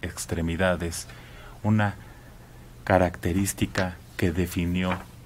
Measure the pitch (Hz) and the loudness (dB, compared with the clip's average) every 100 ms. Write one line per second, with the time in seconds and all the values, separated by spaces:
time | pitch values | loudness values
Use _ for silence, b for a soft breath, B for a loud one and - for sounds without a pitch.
0 | 87 - - 85 82 82 92 87 85 82 | -8 -8 -4 -2 0 2 2 2 -2 -6
1 | - B B B B B 107 107 104 - | -10 B B B B B 2 4 4 0
2 | B B B B B B B - - 92 | B B B B B B B -16 4 6
3 | 90 - 90 87 98 - 104 - 92 87 | 6 2 0 2 2 0 0 0 -2 -4
4 | - - 95 85 87 - 87 90 92 90 | -14 0 2 2 0 0 0 2 0 -2
5 | - - | -6 -18